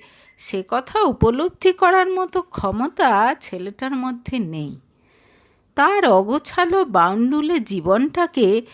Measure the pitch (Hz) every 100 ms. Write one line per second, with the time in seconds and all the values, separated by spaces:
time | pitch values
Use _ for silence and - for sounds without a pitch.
0 | - _ _ _ - 190 190 240 262 440
1 | 381 220 220 247 349 - 370 359 359 381
2 | 370 370 359 370 370 - 202 202 285 -
3 | 302 202 233 277 - 180 190 202 262 262
4 | 254 240 - 262 180 160 151 - _ _
5 | _ _ _ _ _ _ _ - 294 403
6 | 339 190 202 285 - - 349 381 330 190
7 | 170 202 247 294 302 339 214 196 160 202
8 | 285 349 339 - 196 220 233